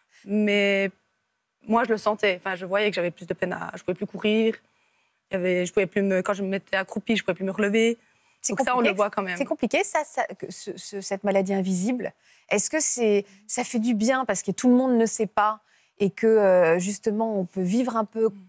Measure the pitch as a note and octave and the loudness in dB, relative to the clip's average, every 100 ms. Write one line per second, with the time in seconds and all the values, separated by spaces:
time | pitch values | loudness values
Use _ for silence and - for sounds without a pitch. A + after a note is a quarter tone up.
0 | _ _ G3+ G3+ G#3 G3+ G3+ G2 G3 _ | _ _ -2 0 2 2 2 2 -2 _
1 | _ _ _ _ _ _ - A3+ A#3+ G#3+ | _ _ _ _ _ _ 0 0 2 0
2 | G#3+ G#3+ G3+ F3+ G3 F3+ F#3 G3+ G#3+ F3+ | 0 0 0 -2 -6 -8 -2 0 0 0
3 | F3 - F3 F3 F3+ - E3+ - - F#3 | -4 -6 -10 -6 -4 -6 -10 -10 -6 -6
4 | G#3 F#3 G#3+ A3 A3 - _ _ _ _ | -6 -4 0 2 0 -2 _ _ _ _
5 | _ _ - F#3+ F#3 F3+ F3+ G#3+ F3+ G3+ | _ _ -8 -4 0 0 0 -2 0 0
6 | G3 F#3 G3 G3 F#3+ G3 - F#3+ F#3+ A3 | 0 0 0 -4 -4 -6 -4 -4 -4 -8
7 | - G#3 - F3 F#3+ F#3+ G3+ A3 A3+ A#3 | -2 -2 -2 -4 -4 -2 0 2 2 0
8 | _ _ _ _ - G3+ C4 B3 A#3 G3 | _ _ _ _ -6 -2 0 2 0 2
9 | G#3 G#3+ F#3 F3+ C#4 D#4 A#3 D#4+ G4+ D#4 | -2 -2 -6 -4 -4 -2 0 0 0 -2
10 | D4 B3+ - G3 - - G#3 F#3 - G3+ | -4 -6 -6 -8 -12 -12 -12 -10 -10 -8
11 | - G3 G3+ G3 F#3+ G3 F#3 F3+ G#3+ B3 | -6 -4 0 0 2 0 0 0 0 -2
12 | - _ _ _ - G#3 - - - B3 | -6 _ _ _ -2 0 0 0 0 2
13 | A3 G3+ G3+ - - B3 A#3+ A#3 A#3 G#3 | 2 2 -2 -18 -6 -4 -2 -2 0 0
14 | A3 C4 B3+ F#3+ - - B3+ B3 C4 A#3 | 2 0 0 -2 -2 2 4 4 4 2
15 | A3+ - G#3 - G#3 G#3+ _ _ _ - | 2 0 -2 0 0 -2 _ _ _ -2
16 | G3 - A3+ A3 G3 F#3 E3 F3 F#3 G#3 | -2 2 4 6 6 6 6 4 0 -2
17 | A3 G#3 A3+ G3+ F#3 F#3 F3+ A#3 B3 A3+ | -2 -2 -2 -2 -4 -2 0 0 0 -2
18 | G#3 A3+ A3 G3+ | -4 0 0 -2